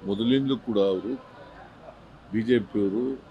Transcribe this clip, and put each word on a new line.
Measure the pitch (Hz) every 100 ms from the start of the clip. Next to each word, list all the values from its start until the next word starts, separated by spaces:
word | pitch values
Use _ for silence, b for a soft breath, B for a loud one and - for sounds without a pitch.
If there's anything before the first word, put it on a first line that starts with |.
| 95
ಮೊದಲಿಂದಲೂ | 101 117 135 135 127 -
ಕೂಡ | 104 98
ಅವರು, | 92 95 131 - - - - - - - - - - -
ಬಿ | 104 113
ಜೆ | 123 98
ಪಿ | - 101
ಅವರು | 101 131 131 -